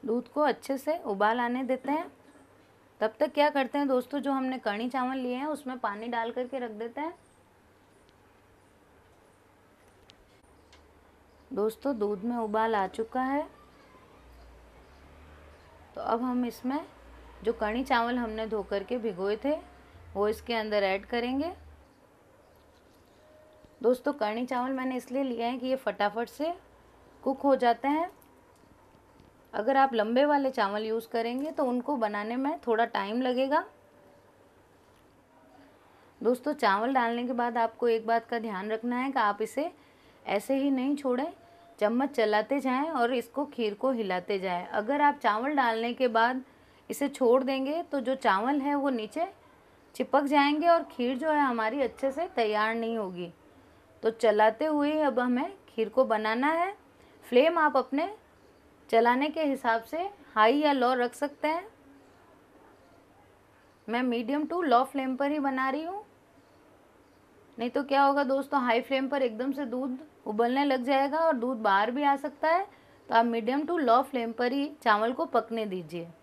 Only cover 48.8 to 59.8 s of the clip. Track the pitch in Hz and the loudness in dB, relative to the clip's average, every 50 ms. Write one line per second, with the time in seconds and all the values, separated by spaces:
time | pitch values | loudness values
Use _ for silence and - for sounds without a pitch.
48.8 | 269 285 262 226 214 214 - 302 330 392 - - _ - _ _ _ _ _ _ | 0 0 -2 -2 -6 -6 -4 -4 -6 -6 -6 -18 _ -20 _ _ _ _ _ _
49.8 | _ _ _ - 254 - - 277 294 277 285 294 277 285 294 302 311 339 339 330 | _ _ _ -6 -4 2 2 2 2 4 4 4 4 4 2 2 6 6 6 4
50.8 | 320 - - - 247 240 269 247 285 320 302 294 285 269 240 233 220 220 233 285 | 4 -2 -4 -2 -2 -2 -2 -2 0 0 2 2 2 2 2 0 0 -2 0 0
51.8 | 269 226 - - - 269 262 285 339 359 370 - 233 214 214 208 214 220 226 233 | -2 -2 -2 -2 -4 -2 -2 -2 -6 -4 -2 0 0 0 2 0 0 0 0 -2
52.8 | 226 226 233 226 208 185 185 175 180 175 165 _ - - - - - - _ - | -2 -4 -4 -4 -4 -6 -6 -8 -10 -12 -12 _ -20 -20 -20 -20 -20 -20 _ -20
53.8 | _ _ - - - 220 220 - - 220 214 208 214 220 220 - 302 311 302 294 | _ _ -20 -2 -2 -2 -2 4 4 4 6 6 6 4 4 2 -2 0 2 2
54.8 | 285 294 302 311 302 285 226 254 247 247 247 247 285 370 403 - - - - - | 2 2 2 2 2 2 2 2 0 2 0 0 -2 -4 -8 -14 -20 -12 -4 -4
55.8 | 220 208 - - 262 220 220 208 214 214 220 233 262 294 320 330 349 381 415 - | -4 0 2 2 4 4 2 0 2 0 0 2 2 0 2 2 0 -2 -4 -10
56.8 | - - _ _ - - - - - - 240 247 285 320 339 339 311 302 247 269 | -18 -20 _ _ -20 -20 -20 -20 -10 2 4 6 6 6 4 4 2 4 4 2
57.8 | 254 - - 277 320 381 427 - _ _ _ _ _ - - - _ - - _ | 0 0 -2 -2 -2 -2 -6 -12 _ _ _ _ _ -20 -20 -20 _ -20 -20 _
58.8 | - - - 226 240 233 247 254 285 302 302 330 311 285 269 254 - 240 226 226 | -6 2 4 4 6 6 4 2 0 -2 -2 -2 -2 -2 -2 -2 0 0 0 0